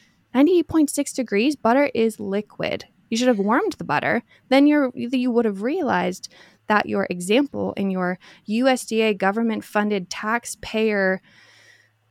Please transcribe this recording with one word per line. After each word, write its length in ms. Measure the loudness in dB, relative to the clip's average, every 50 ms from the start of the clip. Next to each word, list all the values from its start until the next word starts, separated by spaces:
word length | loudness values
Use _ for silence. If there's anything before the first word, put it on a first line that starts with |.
| _ _ _ _ _ _ 2
Ninety-eight 340 | 4 4 6 6 4 2 2
point 220 | 2 2 2 2
six 240 | 0 -2 -4 -4 -4
degrees, 420 | -6 -4 -2 0 0 0 0 0
butter 360 | 0 2 2 4 4 2 2 0
is 260 | 0 0 0 -2 -4
liquid. 640 | -6 -6 -4 -4 -6 -8 -8 -6 -6 -4 -4 -6 -10 -14 _ _ _ _
You 80 | -4 0
should 100 | 2 2
have 100 | 2 2
warmed 360 | 2 2 2 2 0 0 -4
the 100 | -6 -4
butter. 400 | -4 -2 -2 0 0 -2 -2 -4 _ _ _ _ 2
Then 160 | 4 4 6
you're, 260 | 6 4 4 2 0 -2
you 340 | -6 -6 -4 -4 -2 -2 0
would 160 | 2 2 2
have 160 | 0 -2 -4
realized 680 | -4 -4 -4 -2 -2 0 0 0 0 -2 -4 -6 -12 -20 _ -20 -20 _ _ _ _
that 220 | 0 0 0 0 0
your 180 | -2 -2 -2 -4
example 600 | -6 -6 -2 0 2 2 2 0 -2 -6 -6 -4 -4
in 180 | -4 -4 -4
your 260 | -2 -2 -2 -4 -4 -6 -10 -18 -20 -18 _
U 220 | -6 -2 0 2 2
S 180 | 2 0 -2
D 160 | -4 -2 0
A 120 | 0 0 0
government-funded 960 | 0 0 0 0 0 0 -2 -2 -4 -6 -4 -2 -2 0 0 -2 -2 -4 -6
taxpayer 1120 | -10 -8 -4 -4 -4 -4 -4 -8 -14 -14 -12 -6 -2 -2 0 0 0 0 0 0 0 -2 -6 _ _ _ _ _ _ _ _ -20 -20 _ _ _ _ _ _ _